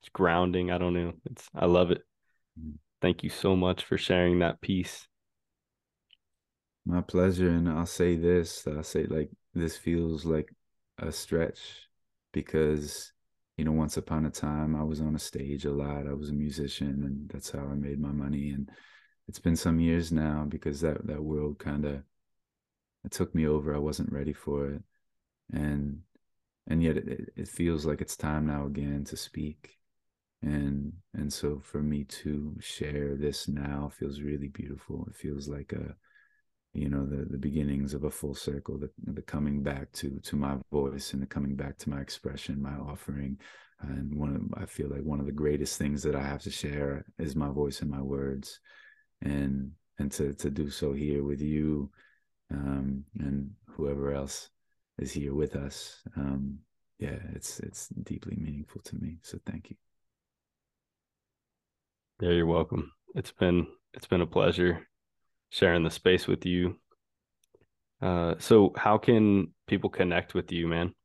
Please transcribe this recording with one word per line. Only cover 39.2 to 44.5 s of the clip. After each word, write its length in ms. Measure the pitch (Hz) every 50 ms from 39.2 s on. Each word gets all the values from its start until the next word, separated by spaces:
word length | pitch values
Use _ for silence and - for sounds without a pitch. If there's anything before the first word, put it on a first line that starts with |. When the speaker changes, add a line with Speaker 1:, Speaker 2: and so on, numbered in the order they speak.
| -
Speaker 2:
coming 400 | - - 71 73 73 71 71 69
back 300 | 71 71 67 67 - _
to, 260 | - - 71 69 69 -
to 120 | - -
my 200 | 73 69 69 69 67 67 _ -
voice 400 | 73 69 69 67 69 - - -
and 100 | 69 67
the 40 |
coming 280 | 67 - 71 71 67 69
back 240 | 65 69 - - _
to 100 | - 76
my 120 | 73 69
expression, 600 | 67 - - - - - 69 71 - - 71 69
my 140 | 69 69 71
offering. 640 | 71 69 71 73 71 - - 71 71 71 67 69 67 - - - - - _ _ _
And 380 | - - 67 71 69 71 71 73
one 160 | 73 71 71
of, 280 | - - -